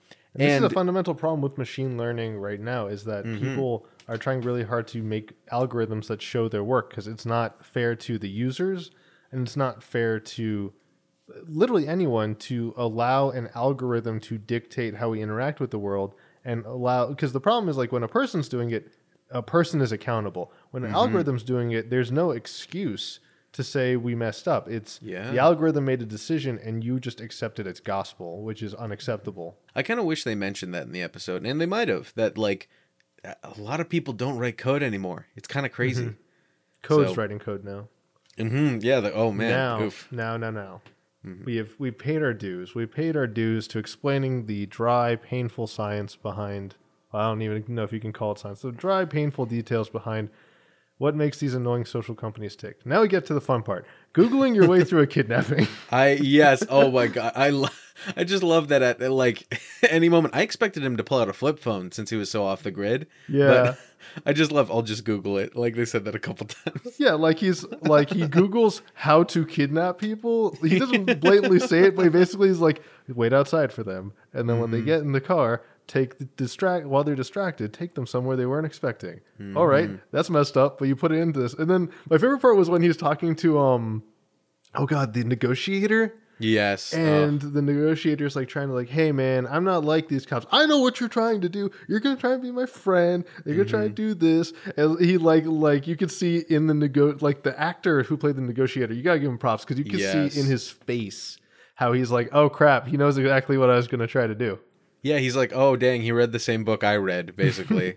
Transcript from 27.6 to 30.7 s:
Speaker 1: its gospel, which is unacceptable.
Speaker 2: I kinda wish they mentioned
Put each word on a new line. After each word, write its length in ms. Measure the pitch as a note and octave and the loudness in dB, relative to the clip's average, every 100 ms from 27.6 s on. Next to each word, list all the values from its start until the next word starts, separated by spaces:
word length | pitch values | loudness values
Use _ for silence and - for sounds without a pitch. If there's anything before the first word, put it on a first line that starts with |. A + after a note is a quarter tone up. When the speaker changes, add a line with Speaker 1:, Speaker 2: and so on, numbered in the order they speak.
| F#2+ | -10
Speaker 1:
its 120 | F2 | -10
gospel, 640 | - G2 F#2 - F2 F2 | -6 -6 -6 -12 -14 -10
which 180 | A2 G#2+ | -10 -10
is 100 | G#2+ | -12
unacceptable. 840 | G#2 A2+ G2+ - G#2+ G#2+ F#2 E2+ - _ - | -10 -12 -8 -6 -6 -8 -12 -14 -16 _ -6
Speaker 2:
I 80 | |
kinda 200 | - A#3+ | -4 -2
wish 200 | F3+ D#3 | -2 -2
they 120 | B2 G#2+ | -4 -4
mentioned 380 | G2 G2 F#2 | -4 -6 -8